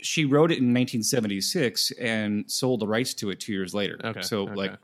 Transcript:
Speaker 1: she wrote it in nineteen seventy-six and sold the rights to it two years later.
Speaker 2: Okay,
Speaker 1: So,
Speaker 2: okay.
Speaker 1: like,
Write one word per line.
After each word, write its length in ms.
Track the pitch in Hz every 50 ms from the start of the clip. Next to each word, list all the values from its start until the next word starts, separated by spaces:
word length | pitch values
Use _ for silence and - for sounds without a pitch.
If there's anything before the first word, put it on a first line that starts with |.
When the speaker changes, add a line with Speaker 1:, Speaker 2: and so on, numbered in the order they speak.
Speaker 1:
she 240 | - - - 165 156
wrote 260 | 135 135 143 160 170
it 80 | 160 123
in 140 | 131 123 120
nineteen 300 | 123 127 - - 117 104
seventy-six 880 | - - 127 110 104 101 95 95 - - 185 139 113 - - - - -
and 580 | - 123 113 113 110 107 104 104 104 101 -
sold 300 | - - - 127 127 110
the 80 | 107 101
rights 260 | 107 117 131 131 -
to 160 | - 113 101
it 100 | 92 85
two 120 | - - 104
years 200 | 95 95 90 95
later. 260 | 101 101 87 - - -
Speaker 2:
Okay, 180 | 117 107 104 92
Speaker 1:
So, 200 | - 117 104 98
Speaker 2:
okay. 120 | 98 104
Speaker 1:
like, 180 | 101 98 95 98 -